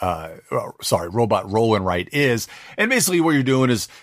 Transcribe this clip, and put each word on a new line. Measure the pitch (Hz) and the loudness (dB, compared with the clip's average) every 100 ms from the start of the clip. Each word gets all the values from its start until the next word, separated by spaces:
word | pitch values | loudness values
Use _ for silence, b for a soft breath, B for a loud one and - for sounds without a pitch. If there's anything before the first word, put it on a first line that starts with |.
uh, | 92 82 80 82 - | -4 -4 -8 -16 -8
uh, | - - - | -6 -6 -10
sorry, | - 87 85 | -2 -2 0
robot | 107 113 101 95 | -2 0 0 0
roll | 107 113 104 | 0 2 2
and | 92 | 0
write | 90 90 | -2 -2
is. | 147 139 117 - B B B | 0 0 0 -4 B B B
And | 220 | 0
basically | 254 185 175 | 0 2 2
what | 160 | 2
you're | 147 | 2
doing | 131 131 127 | 2 2 2
is | 113 - B | 0 -4 B